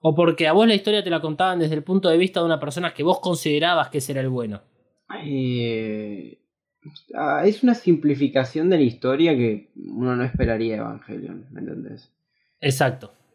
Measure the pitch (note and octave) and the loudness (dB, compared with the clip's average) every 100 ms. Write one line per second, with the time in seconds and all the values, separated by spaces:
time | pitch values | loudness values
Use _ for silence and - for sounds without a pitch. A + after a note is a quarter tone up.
0 | E3 D3+ E3+ E3 D#3+ F3 A3+ G3+ G3+ G#3 | 2 4 4 4 4 6 6 4 2 -2
1 | F#3 E3 D#3+ D3+ F#3 F3+ D#3 D#3 D3 F#3+ | 0 -2 -4 0 0 2 0 -2 0 2
2 | F#3 E3 F#3 F#3 E3+ D#3+ D3 C#3+ F3 - | 4 4 4 0 0 0 -2 -6 -6 -2
3 | D3+ F#3 F3+ E3+ D#3+ D3 E3 E3+ C3+ D3 | 0 0 0 -2 0 2 2 2 0 -4
4 | C3 C3+ C3 B2+ A2+ G2+ _ _ _ _ | -4 -4 -2 -4 -6 -10 _ _ _ _
5 | _ - D#3 C3+ B2+ B2 A#2 A2+ A2 G#2+ | _ -14 -6 -4 -2 -2 -2 -4 -4 -6
6 | G#2+ G2+ C2 - _ _ _ _ D#3 - | -8 -12 -16 -20 _ _ _ _ -20 -20
7 | _ - D3 D3 F3+ G#3+ B3 A3+ - D#3+ | _ -6 -2 2 2 2 2 2 2 2
8 | D3+ C3+ C#3 C3+ B2 D#3 E3+ F3+ C3 A#2+ | 2 0 0 0 -2 -2 2 4 2 0
9 | C3 C3+ E3 C#3 A#2+ G#2 - - - - | -2 2 2 4 2 -2 -8 -18 -12 -6
10 | B2+ B2 B2 - A#2+ A2 A2+ G#2+ A2 A2 | -2 -2 -2 -2 -2 0 -2 -4 -8 -12
11 | - G#2+ G2+ F#2+ - - - - - A#2 | -14 -14 -12 -16 -16 -14 -12 -12 -14 -16
12 | _ _ _ _ _ _ C#3+ C3 C3+ - | _ _ _ _ _ _ -2 0 0 -2
13 | - _ _ | -16 _ _